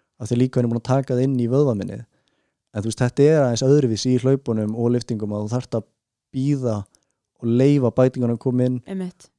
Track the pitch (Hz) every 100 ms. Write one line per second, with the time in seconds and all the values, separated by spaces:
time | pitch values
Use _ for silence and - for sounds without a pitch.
0 | _ - 110 117 127 127 120 117 - 131
1 | 131 123 135 127 117 131 147 107 92 117
2 | 117 _ _ _ _ _ _ 110 110 -
3 | 123 - 143 156 131 113 135 147 131 107
4 | 127 127 127 139 127 110 107 113 120 123
5 | - 113 104 104 107 123 - 113 - _
6 | _ _ _ 135 135 143 123 104 95 _
7 | _ _ _ _ 117 120 135 147 123 117
8 | 131 131 120 117 135 123 127 123 - 190
9 | 185 - _